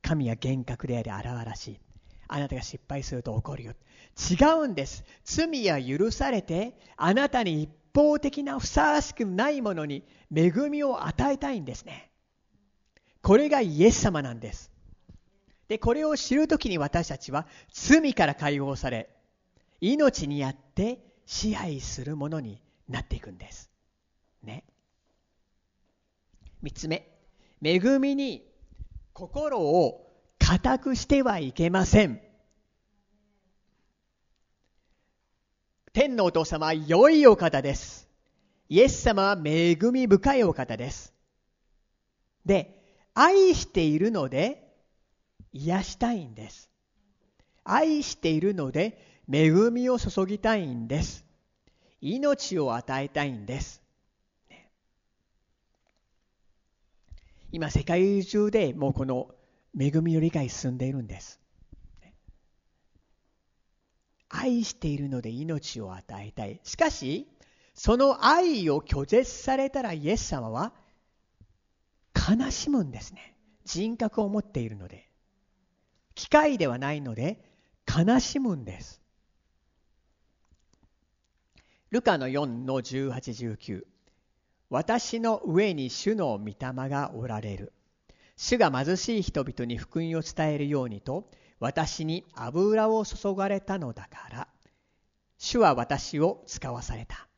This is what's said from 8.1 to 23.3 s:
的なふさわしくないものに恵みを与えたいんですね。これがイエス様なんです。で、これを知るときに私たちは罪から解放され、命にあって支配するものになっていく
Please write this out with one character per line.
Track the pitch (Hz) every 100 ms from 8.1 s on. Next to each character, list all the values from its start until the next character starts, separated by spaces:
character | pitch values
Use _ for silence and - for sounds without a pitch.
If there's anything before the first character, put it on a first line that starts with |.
| 294
的 | 294 285
な | 277 269
ふ | -
さ | - 302
わ | 302
し | -
く | - 214
な | 185 269
い | 294
も | 220
の | 175 151
に | 139 - _ _
恵 | 151 170 175 294
み | 294
を | 285 254 160
与 | - 277
え | 277
た | 277
い | 240
ん | 139
で | -
す | -
ね。 | 151 - _ _ _ _ _ _ _ _ _ _ _
こ | - 208
れ | 294
が | 285
イ | 214 147
エ | 202
ス | -
様 | 226 165
な | 135
ん | 117
で | 110
す。 | - - _ - - _ - _ _ _ _ _
で、 | 220
こ | 233
れ | 254 311
を | 302
知 | - 262
る | 311
と | 311
き | 247
に | 175
私 | 143 170 165
た | 131
ち | -
は | 139 165 - -
罪 | - - 302 302
か | 220 160
ら |
解 | 143 147 143
放 | 139 135
さ | 135
れ、 | 120 - _ _ _ _ _ _ _
命 | 185 294 285 - 147
に | 143 135
あ |
っ | 139
て | _ - 208 247 _ _ _
支 | - 214
配 | 208 185 139
す | 123 -
る | 131 151
も | 143
の | 156
に | 120 104 _ _ -
な | 123
っ | -
て | -
い |
く | -